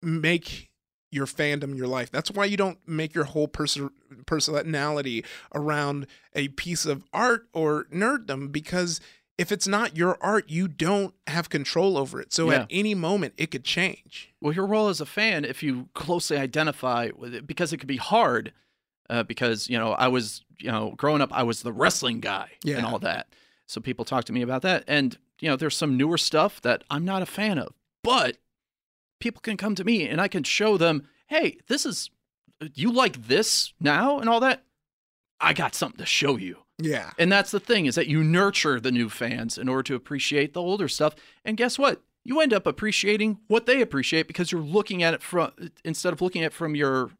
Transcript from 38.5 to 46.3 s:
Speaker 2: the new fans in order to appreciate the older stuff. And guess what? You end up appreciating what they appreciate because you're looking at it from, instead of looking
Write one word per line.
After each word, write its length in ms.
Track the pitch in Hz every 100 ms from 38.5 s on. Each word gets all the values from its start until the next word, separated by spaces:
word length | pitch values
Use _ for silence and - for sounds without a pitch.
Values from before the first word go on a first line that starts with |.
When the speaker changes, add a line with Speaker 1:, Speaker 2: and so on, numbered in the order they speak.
| 190 156 127
Speaker 2:
the 100 | 117
new 180 | 123 117
fans 480 | - 117 120 117 -
in 100 | 131
order 140 | 131
to 100 | 131
appreciate 600 | 131 - 143 - 147 147
the 60 | 180
older 260 | 175 202 165
stuff. 260 | - 151 - - _
And 120 | - 214
guess 220 | 240 240
what? 240 | 277 185 _ _
You 160 | - 277
end 120 | 311
up 140 | 214 175
appreciating 720 | 139 214 196 190 208 220 208 _
what 200 | 220 233
they 140 | 269
appreciate 460 | 233 139 127 160 160
because 240 | 165 180
you're 100 | 175
looking 420 | 147 190 202 190
at 120 | 165
it 80 | 165
from, 300 | - 180 147 - 170 _
instead 280 | 170 160 180
of 80 | 160
looking 220 | 180